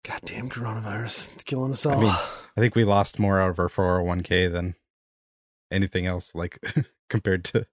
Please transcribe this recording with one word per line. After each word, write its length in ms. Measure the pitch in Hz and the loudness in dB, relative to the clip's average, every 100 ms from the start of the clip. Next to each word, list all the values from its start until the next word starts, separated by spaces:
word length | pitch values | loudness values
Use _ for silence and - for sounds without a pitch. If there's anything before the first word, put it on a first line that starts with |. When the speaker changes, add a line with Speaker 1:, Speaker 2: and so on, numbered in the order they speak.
| - | -12
Speaker 1:
Goddamn 420 | - - 107 127 | -12 -12 -10 -10
coronavirus. 840 | 117 117 110 107 107 113 - - | -8 -6 -6 -6 -6 -6 -6 -8
It's 100 | - | -12
killing 280 | - 131 131 | -6 -4 -2
us 140 | 135 151 | 0 0
Speaker 2:
I 80 | |
Speaker 1:
all. 80 | 135 | 4
Speaker 2:
mean, 80 | 107 | 4
I 480 | 90 - - - - | 2 -4 -12 -10 2
think 140 | 117 117 | 2 4
we 80 | |
lost 340 | 104 101 101 - | 4 4 2 0
more 200 | 101 95 | 2 4
out 100 | 95 | 2
of 100 | 85 | 2
our 100 | 87 | -2
four 300 | - 92 90 | 2 2 2
oh 40 | |
one 180 | 87 90 | 0 -2
K 260 | 87 92 92 | 0 2 2
than 280 | 87 90 90 _ _ _ _ _ _ _ _ _ | 0 -4 -8 _ _ _ _ _ _ _ _ _
anything 340 | 95 95 92 90 | 0 0 0 -2
else, 300 | 90 - 85 | -4 -6 -8
like, 240 | 87 - - - - _ | -8 -8 -4 -2 -4 _
<laughs> 120 | _ | _
compared 340 | 113 101 92 - | -2 0 0 0
to 200 | 117 104 | -2 -4